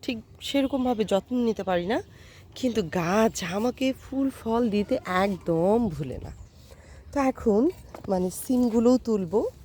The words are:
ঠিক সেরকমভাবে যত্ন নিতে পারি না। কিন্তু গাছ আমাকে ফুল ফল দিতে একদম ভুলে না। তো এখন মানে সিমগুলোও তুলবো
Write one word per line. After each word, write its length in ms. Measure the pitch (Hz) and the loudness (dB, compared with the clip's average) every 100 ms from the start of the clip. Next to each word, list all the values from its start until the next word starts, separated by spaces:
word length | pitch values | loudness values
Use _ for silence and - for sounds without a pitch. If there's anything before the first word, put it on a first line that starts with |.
ঠিক 200 | - 226 - - | -6 -8 -10 -14
সেরকমভাবে 640 | - 277 269 277 254 226 208 | -2 0 0 0 0 0 2
যত্ন 320 | 196 - 247 | 0 0 0
নিতে 260 | 233 214 | 0 -2
পারি 220 | 190 180 175 | 0 0 0
না। 160 | 269 - - - - - - | -2 -4 -20 -20 -20 -20 -4
কিন্তু 280 | 254 220 | -2 -2
গাছ 600 | 165 180 165 202 220 - | -2 -2 0 2 2 0
আমাকে 500 | 180 190 226 - 262 | -6 -2 -2 0 -2
ফুল 360 | 254 - 269 269 | -2 -6 -2 -2
ফল 400 | - 226 226 240 | -2 -2 0 2
দিতে 300 | 202 196 254 - | 0 0 -2 0
একদম 840 | 180 196 180 - 165 180 226 233 | 0 0 0 -2 2 4 4 2
ভুলে 280 | 147 135 95 | -4 -8 -8
না। 140 | - - - - - - - - - | -12 -16 -20 -20 -20 -20 -20 -20 -6
তো 80 | 285 | -2
এখন 500 | 269 254 240 202 294 - - - - | 0 0 2 4 2 -2 -16 -16 -4
মানে 200 | 185 185 | -2 -2
সিমগুলোও 680 | - - 247 247 226 233 254 | -4 -2 2 2 4 4 4
তুলবো 520 | 233 214 180 202 415 - | 2 -2 0 -2 -2 -8